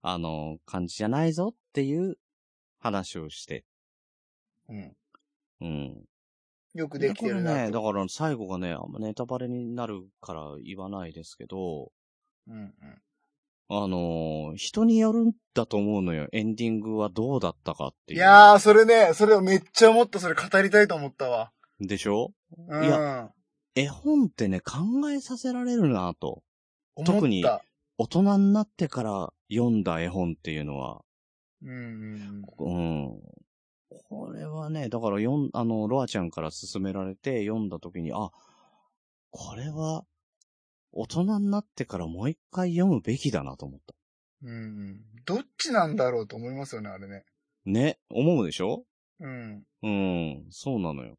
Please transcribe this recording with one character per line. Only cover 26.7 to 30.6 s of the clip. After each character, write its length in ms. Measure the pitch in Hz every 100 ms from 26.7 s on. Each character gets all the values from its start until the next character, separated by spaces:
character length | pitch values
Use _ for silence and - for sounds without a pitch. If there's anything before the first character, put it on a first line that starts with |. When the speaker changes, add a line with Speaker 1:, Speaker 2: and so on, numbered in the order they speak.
| _ _
Speaker 2:
思 80 | -
っ 40 | 165
た。 60 |
Speaker 1:
特 120 | 202 151
に 180 | 98 87 107 - _ _ -
大 80 | 113
人 320 | 165 196 202
に 140 | 196
な 80 | 208
っ 80 | 214
て 180 | - 160
か 160 | -
ら 300 | 110 98 85 _ _
読 240 | 104 120
ん 80 | 110
だ 180 | 90 82
絵 60 | 85
本 300 | 92 87 78
っ 20 |
て 120 | -
い 80 | 78